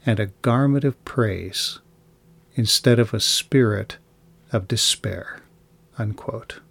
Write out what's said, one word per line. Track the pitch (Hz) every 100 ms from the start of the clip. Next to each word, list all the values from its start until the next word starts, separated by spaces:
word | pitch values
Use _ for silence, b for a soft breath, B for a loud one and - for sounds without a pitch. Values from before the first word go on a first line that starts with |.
| -
and | 107
a | 101 -
garment | - 120 139 139
of | 139 127 -
praise | - 110 92 92 - - - _ _ _ _ _ _ _
instead | - 110 - - 117
of | 113 113
a |
spirit | - - - 139 117 104 101 - _ _ _ _ _
of | 113 98
despair," | 110 - - 107 92 - - _ _ _ _ _ -
unquote. | 110 104 - 113 - - _